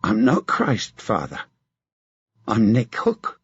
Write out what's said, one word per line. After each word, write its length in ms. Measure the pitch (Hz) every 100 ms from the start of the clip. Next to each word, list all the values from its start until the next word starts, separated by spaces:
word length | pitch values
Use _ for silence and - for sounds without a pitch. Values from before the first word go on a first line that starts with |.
I'm 200 | - 110
not 220 | 123 165 -
Christ, 540 | - 226 120 - _
Father. 400 | - 101 71 - - _ _ _ _ _ _ _ _ _ -
I'm 260 | 110 107
Nick 220 | 117 120
Hook. 460 | - - 226 - -